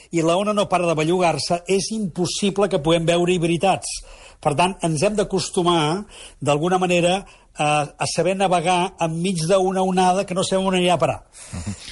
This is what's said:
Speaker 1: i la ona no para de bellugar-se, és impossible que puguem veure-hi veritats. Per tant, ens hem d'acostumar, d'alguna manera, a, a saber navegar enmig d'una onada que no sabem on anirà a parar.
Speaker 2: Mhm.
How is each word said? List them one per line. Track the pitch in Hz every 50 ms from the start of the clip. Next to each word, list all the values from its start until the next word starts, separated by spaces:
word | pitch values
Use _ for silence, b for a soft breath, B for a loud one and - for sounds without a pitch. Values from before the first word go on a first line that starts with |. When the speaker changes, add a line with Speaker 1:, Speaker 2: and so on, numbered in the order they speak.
| B B
Speaker 1:
i | - 165
la | 156 165 170
ona | 185 202 214 208
no | 208 190 -
para | 180 175 180
de | 170 160
bellugar-se, | 160 156 160 180 185 180 165 151 139 - - 175 170 -
és | - 190 196 - -
impossible | 220 220 208 170 - 180 175 147 - - 208 196 185 196 208 196
que | 190 170
puguem | 139 160 170 170 165
veure-hi | 160 170 175 175 175 190 180
veritats. | 160 170 170 156 190 190 170 - - - - - B B B B B B B B
Per | - 151 143
tant, | 139 175 185 190 -
ens | - 165 160 139
hem | 165 208 214
d'acostumar, | 208 190 - 190 180 - - - 190 170 170 175 170 147 151 165 202 208 - B B B B B B
d'alguna | 135 143 147 147 156 180 185 185
manera, | 185 180 180 175 165 175 185 196 190 B B B B B - -
a, | 151 147 147 151 147 147 - -
a | 147
saber | 139 - - 165 180 190
navegar | 190 196 180 180 175 151 180 180 175 180 190 - -
enmig | 170 165 160 165 175 196 190 165 156
d'una | 165 196 190 185 190 190 190
onada | 190 185 180 185 185 185 180 196 196
que | - 180
no | 190
sabem | 180 - 196 190 190
on | 190 185 180
anirà | 180 180 175
a | 151
parar. | 165 135 110 - - _ B B B B
Speaker 2:
Mhm. | B 90 B 104 95 - - -